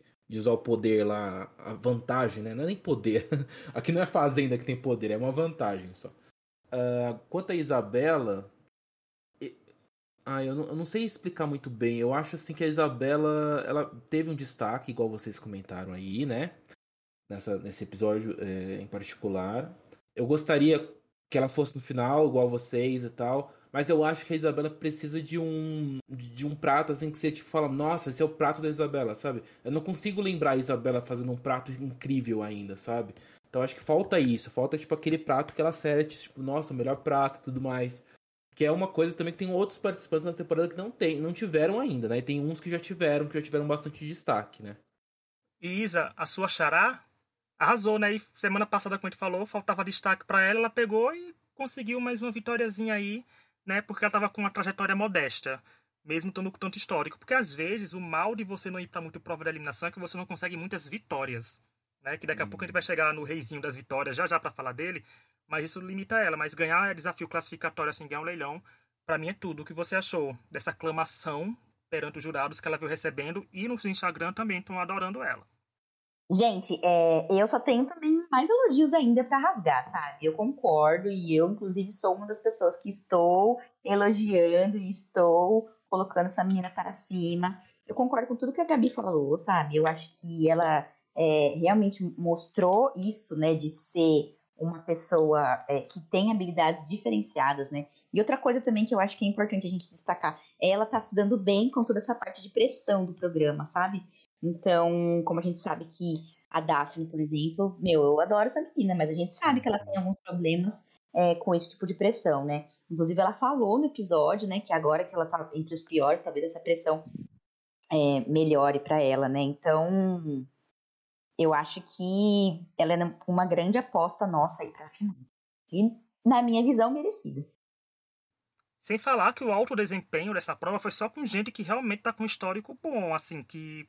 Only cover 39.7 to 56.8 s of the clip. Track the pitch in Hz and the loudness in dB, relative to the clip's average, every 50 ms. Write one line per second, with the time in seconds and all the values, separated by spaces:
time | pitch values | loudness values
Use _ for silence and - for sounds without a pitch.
39.7 | - - - 202 185 180 - - - 160 156 175 165 - 170 151 - 151 170 175 | -2 -4 -4 -4 -4 -4 -4 -2 -2 -2 -2 -2 -4 -6 -4 0 2 2 2 2
40.7 | 170 170 190 226 - - 202 160 160 143 156 165 180 - 226 202 156 156 151 170 | 0 -4 -8 -8 -6 -2 0 0 0 0 -2 -4 -4 -4 -4 0 4 4 4 4
41.7 | 196 226 269 285 156 123 113 107 117 123 127 131 143 143 143 151 165 156 - 180 | 4 2 0 0 -2 -2 0 0 0 -2 0 -2 -2 -2 -2 -2 -4 -4 -6 -6
42.7 | 170 170 165 - 196 170 175 151 147 147 151 147 - 156 151 - - 147 147 147 | -6 -6 -6 -8 -4 0 2 2 2 2 0 -2 -2 -6 -4 -2 -2 -2 0 0
43.7 | 147 147 147 151 147 - 151 151 165 - - - 131 104 104 - - - 107 104 | -2 -2 -2 -6 -10 -10 -12 -10 -10 -6 -2 0 0 0 -2 -4 -10 -16 -16 -16
44.7 | 101 - _ _ _ _ _ _ _ _ _ _ _ _ _ _ _ _ 170 175 | -16 -16 _ _ _ _ _ _ _ _ _ _ _ _ _ _ _ _ -10 -6
45.7 | 180 196 220 208 170 170 156 - - - 165 - - - 196 - - - 165 147 | -4 -4 -4 0 0 0 -2 -2 -4 -6 -6 -6 -4 -4 -4 -4 -2 0 0 2
46.7 | 156 170 196 240 262 - - _ _ _ _ _ _ _ _ _ _ - 156 151 | 4 4 4 4 2 -2 -8 _ _ _ _ _ _ _ _ _ _ 0 2 2
47.7 | 233 233 196 214 214 214 208 208 208 214 - - _ - - 202 196 202 208 208 | 2 2 2 2 2 2 2 0 0 -2 -6 -10 _ -6 -2 0 0 0 0 0
48.7 | - 202 - 202 190 196 - 185 - - - 185 180 180 208 214 - 208 196 - | 0 -2 -2 -2 -4 -6 -6 -8 -8 -6 -4 -4 -2 -2 -4 -4 -6 -4 -2 -2
49.7 | 196 180 190 185 196 - - 196 190 185 - - 196 190 190 190 208 226 226 226 | -2 -2 -2 -4 -6 -2 0 0 0 0 -2 0 2 4 4 4 2 2 0 0
50.7 | 226 - 233 214 208 220 233 262 320 349 349 349 330 _ _ _ _ - 269 254 | 0 0 0 0 2 2 2 2 0 -4 -10 -16 -18 _ _ _ _ -10 -8 -8
51.7 | - 277 247 208 240 247 247 247 247 214 226 247 214 233 214 - 240 233 240 226 | -8 -8 -8 -6 -4 -4 -4 -4 -4 -4 -6 -6 -8 -8 -6 -6 -4 -2 -2 -4
52.7 | 202 190 220 220 214 208 202 202 208 233 247 _ _ _ _ _ _ _ _ 190 | -4 -4 -4 -2 -2 -2 -4 -4 -6 -8 -10 _ _ _ _ _ _ _ _ -4
53.7 | 190 202 208 - 208 - - 208 - 208 208 202 - - 202 196 - 202 185 190 | -4 -4 -4 -4 -2 -2 0 2 2 2 0 0 -2 -2 -4 -4 -2 -2 -4 -4
54.7 | 190 - 196 190 196 196 208 220 190 170 147 131 - - - 139 131 127 - _ | -4 -2 -2 0 0 0 0 0 2 0 0 0 -2 -4 -6 -6 -8 -8 -10 _
55.7 | _ _ _ _ _ _ _ 151 156 165 165 190 190 196 190 190 185 - - 190 | _ _ _ _ _ _ _ -6 -4 -4 -4 -4 -6 -6 -6 -6 -6 -6 -8 -8
56.7 | 190 - | -6 -8